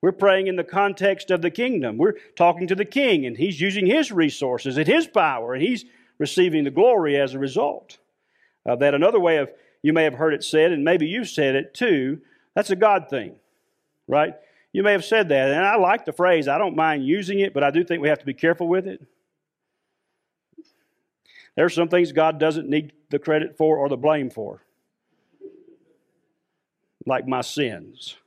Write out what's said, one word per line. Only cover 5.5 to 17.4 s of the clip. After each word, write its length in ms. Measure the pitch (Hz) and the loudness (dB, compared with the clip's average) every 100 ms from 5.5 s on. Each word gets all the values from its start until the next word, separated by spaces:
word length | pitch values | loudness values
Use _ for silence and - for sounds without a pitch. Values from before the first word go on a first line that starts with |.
and 100 | 127 | -4
he's 220 | 175 240 - _ _ _ | -2 -4 -8 _ _ _
receiving 480 | 147 - 180 156 143 | -4 2 2 2 -2
the 40 | |
glory 480 | 139 226 226 160 143 | 2 4 4 2 0
as 160 | 139 | 0
a 60 | 156 | -2
result 580 | 135 135 143 - _ - _ _ _ _ _ _ - | -6 -2 -4 -4 _ -20 _ _ _ _ _ _ -4
of 140 | 120 | 0
that. 140 | 143 | 2
Another 280 | 139 175 233 | 4 2 4
way 160 | 175 160 | 2 0
of, 120 | 139 - _ _ | -2 -8 _ _
you 120 | 147 | 0
may 100 | 165 | 2
have 120 | 156 127 | 2 0
heard 180 | 160 | -2
it 100 | 147 | -2
said, 300 | - 156 165 | 0 2 2
and 100 | 165 | 2
maybe 240 | 147 175 156 | 2 0 0
you've 220 | 202 226 | -6 -8
said 260 | - 139 135 | -2 0 0
it 180 | - | -4
too, 460 | - 240 160 131 151 _ _ _ | -4 0 0 0 -6 _ _ _
that's 160 | - 208 | -4 -2
a 60 | 185 | 2
God 340 | 214 196 151 | 2 2 -2
thing, 260 | 139 101 - _ _ _ _ _ _ - | -8 -8 -18 _ _ _ _ _ _ -2
right? 240 | 139 156 - _ _ _ | 0 0 -4 _ _ _
You 100 | 190 | -2
may 80 | 202 | 2
have 140 | 196 - | 2 2
said 240 | 226 185 | 0 2
that, 220 | 139 135 | 2 2
and 140 | 147 190 | 2 2
I 120 | 220 | 2
like 260 | 180 220 | 2 2
the 80 | - | -2
phrase. 380 | 147 180 170 139 | -2 2 2 2
I 80 | 139 | -2
don't 180 | 196 151 | -2 0
mind 320 | 160 151 131 | 0 0 -2
using 320 | 185 180 | -2 -2
it, 140 | 196 | -2